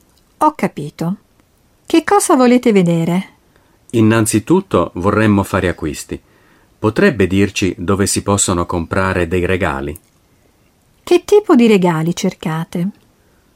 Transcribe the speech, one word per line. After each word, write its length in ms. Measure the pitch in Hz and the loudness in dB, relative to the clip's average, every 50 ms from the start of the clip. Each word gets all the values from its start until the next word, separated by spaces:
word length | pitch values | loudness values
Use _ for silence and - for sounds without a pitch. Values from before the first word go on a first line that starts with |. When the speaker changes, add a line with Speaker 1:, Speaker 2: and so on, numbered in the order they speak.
| _ _ _ _ _ _ _ - | _ _ _ _ _ _ _ -4
Speaker 1:
Ho 140 | 311 - - | -2 -2 -2
capito. 600 | - 214 175 - - 147 151 - - 165 170 196 - _ _ _ _ _ _ _ _ _ _ _ _ _ | -2 -4 -6 -6 -8 -12 -12 -10 -6 -6 -6 -6 -6 _ _ _ _ _ _ _ _ _ _ _ _ _
Che 160 | - - 330 311 | -2 0 0 2
cosa 320 | - 403 403 - - 339 | 2 0 0 2 2 2
volete 380 | 254 254 240 247 247 - 240 208 | 4 4 4 4 4 2 2 2
vedere? 560 | 196 175 170 170 165 165 165 170 190 196 - _ _ _ _ _ _ _ _ _ _ _ - | 2 2 2 0 0 0 -2 -2 -4 -4 -6 _ _ _ _ _ _ _ _ _ _ _ -6
Speaker 2:
Innanzitutto 1000 | - 117 110 107 113 117 110 - - 104 - - 165 190 - - - 92 85 - - | 0 2 2 2 2 2 0 0 -2 -2 0 0 0 0 0 0 0 0 0 -2 -4
vorremmo 500 | 92 87 104 101 107 110 107 101 98 92 | -4 -2 0 0 2 2 2 2 2 0
fare 240 | - - 92 90 87 | 0 -2 -2 0 -2
acquisti. 520 | 85 - 85 76 - - - - - - - _ _ _ _ _ _ _ _ _ _ | -2 -4 -6 -8 -8 -10 -12 -14 -14 -14 -16 _ _ _ _ _ _ _ _ _ _
Potrebbe 520 | _ - 107 - - 202 202 135 101 98 85 | _ -4 -2 0 2 2 2 2 2 0 0
dirci 440 | 98 98 101 98 - - 101 117 - - | 2 0 0 0 -2 -2 -4 -4 -4 -4
dove 280 | 87 92 101 92 101 | -4 -4 -2 0 -2
si 180 | 92 - 107 - | -2 -2 -4 -2
possono 420 | 101 101 98 - - 92 85 87 | -2 -2 0 0 -2 -2 -2 -4
comprare 640 | - 95 87 82 - - 98 95 95 92 90 87 82 | -4 -4 -6 -6 -4 -4 -2 -2 -2 -2 -2 -2 -2
dei 180 | 92 90 87 | -2 -2 -2
regali? 500 | 87 92 90 92 82 69 67 69 71 73 - _ _ _ _ _ _ _ _ _ _ _ _ _ _ _ _ _ _ _ _ _ | -2 -2 -2 -2 -4 -4 -6 -8 -10 -12 -14 _ _ _ _ _ _ _ _ _ _ _ _ _ _ _ _ _ _ _ _ _
Speaker 1:
Che 220 | - 349 349 - | 0 0 0 2
tipo 320 | - 415 415 415 - 320 | 2 2 2 4 4 4
di 100 | 240 240 | 4 6
regali 480 | 220 214 190 175 175 165 156 160 170 175 | 4 4 4 2 0 0 0 -2 -4 -4
cercate? 760 | - - 185 - - - 160 160 160 170 - - 180 175 202 - _ _ _ _ _ _ _ _ _ _ _ _ | -4 -4 -6 -6 -6 -8 -8 -6 -6 -8 -8 -6 -6 -6 -6 -8 _ _ _ _ _ _ _ _ _ _ _ _